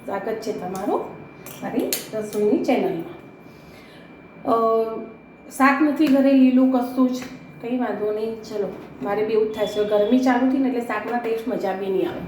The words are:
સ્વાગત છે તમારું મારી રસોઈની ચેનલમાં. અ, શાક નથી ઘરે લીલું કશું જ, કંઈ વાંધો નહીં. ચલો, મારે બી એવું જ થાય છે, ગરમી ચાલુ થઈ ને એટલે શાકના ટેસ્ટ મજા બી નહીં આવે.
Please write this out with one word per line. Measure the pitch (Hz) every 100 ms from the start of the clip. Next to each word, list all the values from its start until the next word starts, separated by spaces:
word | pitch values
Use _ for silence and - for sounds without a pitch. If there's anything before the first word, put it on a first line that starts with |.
સ્વાગત | - 196 226 220
છે | 214
તમારું | 180 180 185 208 392 - - - - - -
મારી | - 240 - - -
રસોઈની | 220 214 208 208 285
ચેનલમાં. | - 226 190 170 165 - - - - - - - - - - - - - -
અ, | 226 226 226 226 220 220 - - - - -
શાક | 269 269
નથી | 302 285 294
ઘરે | 277 269
લીલું | 269 254 254 262
કશું | 254 254 - 254
જ, | 247 - - - -
કંઈ | 233 254
વાંધો | 240 202 208
નહીં. | 214 226 226
ચલો, | - 208 196 - - -
મારે | 208 208
બી | 220
એવું | 220 220
જ |
થાય | 220 202
છે, | 208
ગરમી | 208 208 208 254
ચાલુ | 262 247 262
થઈ | 277
ને | 262
એટલે | 233
શાકના | - 214 220 240
ટેસ્ટ | 226 226 247
મજા | 196 196
બી | 185 196
નહીં | 185 165
આવે. | 143